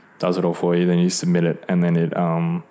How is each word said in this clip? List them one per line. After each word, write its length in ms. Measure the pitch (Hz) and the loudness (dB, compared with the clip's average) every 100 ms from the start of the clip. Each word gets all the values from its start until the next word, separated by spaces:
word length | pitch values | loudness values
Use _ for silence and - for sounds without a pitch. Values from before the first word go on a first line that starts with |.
| - - | -20 -6
does 200 | 90 90 | -4 0
it 60 | |
all 100 | 87 | -2
for 200 | 85 87 | -2 0
you. 120 | 87 90 | 2 2
Then 120 | 87 | 2
you 120 | 87 | 2
submit 340 | 92 87 87 | 0 0 0
it, 200 | 85 78 - | 0 -2 -2
and 140 | 92 | 0
then 120 | 87 85 | 2 2
it, 200 | 82 - | 0 -2
um 480 | 87 82 85 85 82 | -2 0 -2 -4 -8